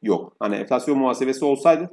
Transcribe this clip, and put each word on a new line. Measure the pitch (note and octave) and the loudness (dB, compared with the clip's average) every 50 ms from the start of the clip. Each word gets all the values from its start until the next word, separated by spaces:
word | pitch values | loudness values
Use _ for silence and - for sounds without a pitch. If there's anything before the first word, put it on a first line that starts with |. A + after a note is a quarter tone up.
| - | -2
yok. | G#2+ F#2 E2 - - _ _ | 0 0 0 -2 -8 _ _
Hani | G#2 G#2 G#2 | -4 -4 -2
enflasyon | G2+ - - B2+ B2 B2+ D3+ C#3+ C3+ | -4 -2 -2 -2 -2 0 0 0 2
muhasebesi | C3+ B2+ B2 B2+ C3+ C3 C3+ C3 D#3 | 2 0 0 0 -2 -2 -2 -2 0
olsaydı | C#3+ C#3 C3+ C#3 - D#3+ D#3 F3 F3+ | 0 0 2 4 4 4 4 0 -8